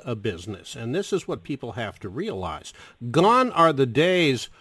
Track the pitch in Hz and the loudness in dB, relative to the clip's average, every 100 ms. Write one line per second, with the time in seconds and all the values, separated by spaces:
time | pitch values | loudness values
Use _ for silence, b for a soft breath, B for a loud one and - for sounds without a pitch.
0 | - 110 110 85 92 92 - - 117 160 | -4 -6 -6 -6 -8 -12 -12 -10 -6 -4
1 | 202 185 - 131 - 139 120 104 107 - | -2 -4 -4 -10 -8 -10 -8 -8 -8 -8
2 | 101 107 214 95 87 76 - - b b | -12 -10 -8 -6 -8 -8 -14 -20 b b
3 | 123 131 190 247 254 170 165 139 131 117 | -4 4 6 6 4 4 4 4 2 4
4 | 170 180 156 123 - b | 4 4 2 2 -4 b